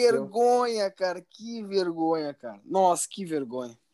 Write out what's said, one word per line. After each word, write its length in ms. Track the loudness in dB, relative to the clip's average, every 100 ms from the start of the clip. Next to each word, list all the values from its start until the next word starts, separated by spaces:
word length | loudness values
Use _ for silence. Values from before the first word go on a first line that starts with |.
| 4
vergonha, 760 | 4 0 2 4 4 2 0 -4
cara, 300 | -2 -4 -4 -10
que 320 | -18 -12 -10
vergonha, 720 | -4 0 0 0 0 0 -2
cara. 260 | -8 -12 -14
Nossa, 420 | -4 2 4 4 -2
que 140 | -8
vergonha. 520 | -6 -4 -4 -6 -8 -12 _